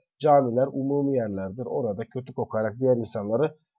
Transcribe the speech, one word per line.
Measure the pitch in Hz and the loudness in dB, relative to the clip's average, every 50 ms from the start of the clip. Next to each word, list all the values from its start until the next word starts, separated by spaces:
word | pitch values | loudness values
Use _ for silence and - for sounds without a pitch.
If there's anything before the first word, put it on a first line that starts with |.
| _ _ _ _ | _ _ _ _
Camiler | 143 151 147 143 135 120 113 123 131 139 - | 4 6 6 6 6 4 2 2 0 0 0
umumi | 139 131 139 139 143 143 139 139 | -4 -2 0 0 0 0 2 0
yerlerdir. | 127 113 107 101 95 95 95 95 120 120 | 0 0 -2 -4 -6 -6 -6 -8 -8 -8
Orada | - - 143 127 110 101 104 117 - _ | -6 -4 -4 -2 -2 -4 -6 -8 -8 _
kötü | 131 127 131 127 | -10 -10 -10 -8
kokarak | - 113 - - 110 107 110 107 120 | -8 -8 -4 -2 -2 -2 -2 -2 0
diğer | 131 127 127 | 2 2 2
insanları | 120 113 101 - 113 101 104 110 117 147 156 156 - _ _ _ | 2 0 -4 -6 -8 -4 -2 0 0 0 0 -2 -8 _ _ _